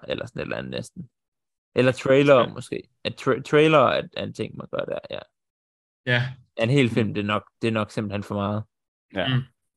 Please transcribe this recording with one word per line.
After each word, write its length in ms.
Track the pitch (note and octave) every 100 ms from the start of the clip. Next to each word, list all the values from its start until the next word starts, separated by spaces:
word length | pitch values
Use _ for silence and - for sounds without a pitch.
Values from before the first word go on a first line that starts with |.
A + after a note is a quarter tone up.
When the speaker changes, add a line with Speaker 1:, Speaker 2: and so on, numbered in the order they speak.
| -
Speaker 1:
eller 180 | - -
sådan 140 | -
et 40 |
eller 140 | - A1+
andet 140 | C2
næsten. 380 | B1 - - D#3 _ _ _ _ _ _ -
Eller 160 | B2+
trailer 480 | B2 C3+ C3+ C#3+ C3
Speaker 2:
Ja. 80 | -
Speaker 1:
måske. 360 | G2+ - - - _
At 180 | - -
tra-, 200 | - A#2
trailer 360 | - D3 D#3 D#3
er, 280 | A#2 C#2 - -
er 60 |
en 100 | G#2+
ting, 240 | - A2 -
man 100 | -
gør 140 | - -
der, 140 | - -
ja. 100 | - - _ _ _ _ _ _ _ B2+
Speaker 2:
Ja. 280 | B2 C3 - _ -
Speaker 1:
En 120 | A#2
hel 200 | C#3+ A#2+
film, 180 | B2 G#2
Speaker 3:
Mm. 60 |
Speaker 1:
det 80 | G2+
er 40 | G#2
nok, 180 | G#2 - _
det 60 | A#2
er 40 |
nok 200 | A2 G#2
simpelthen 320 | - G#2 G#2
for 120 | G2 G#2
meget. 280 | G2+ G#2 G#2+ _ _ _ _ F#2+
Speaker 3:
Ja. 120 | G#2+
Speaker 2:
Mm. 160 | B2+ - _ _